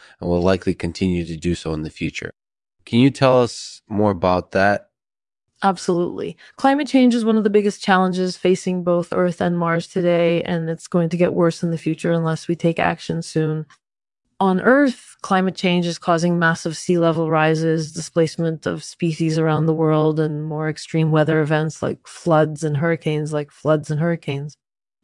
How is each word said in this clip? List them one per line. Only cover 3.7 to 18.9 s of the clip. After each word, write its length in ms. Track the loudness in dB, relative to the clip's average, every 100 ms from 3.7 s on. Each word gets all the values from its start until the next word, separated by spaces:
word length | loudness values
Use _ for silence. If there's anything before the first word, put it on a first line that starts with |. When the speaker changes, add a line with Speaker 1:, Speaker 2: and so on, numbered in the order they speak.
| -20 _
Speaker 1:
more 220 | 0 0
about 400 | 2 0 0 0
that? 380 | 0 2 0 -6 _ _ _ _ _ _ _
Speaker 2:
Absolutely. 760 | -2 -2 -2 0 -2 -4 -10 -10 -20 -2
Climate 320 | 2 2 2
change 260 | 4 4
is 100 | 4
one 120 | 2 2
of 80 |
the 60 | 2
biggest 300 | 2 2 -2
challenges 560 | 2 2 2 0 -2 0
facing 460 | 0 0 0 -2
both 300 | 0 0 0
Earth 280 | -2 -2 0
and 160 | -2 0
Mars 300 | 0 -2 -4
today, 560 | -2 0 2 2 0
and 260 | -2 -4 -4
it's 200 | -8 -2
going 220 | -2 0
to 60 | 2
get 180 | 0
worse 280 | 2 0 0
in 80 | -4
the 80 | -4
future 320 | -4 -4 -2
unless 380 | 0 0 -4 -4
we 80 | -2
take 240 | 0 0
action 420 | -2 -2 -6 -8
soon. 440 | -4 -2 -2 -4 -8 _ _ _ _ _ _ _
On 180 | 0 2
Earth, 560 | 4 4 4 0 -14 -18
climate 340 | -2 0 0
change 320 | 0 0 2 0
is 120 | -4
causing 400 | 0 2 2 2
massive 360 | 2 0 -4
sea 240 | -6 -2 2
level 320 | 2 2 0
rises, 640 | 2 2 2 0 -2 -4
displacement 720 | -10 -4 0 0 0 -4 -2
of 180 | -6 -6
species 560 | -10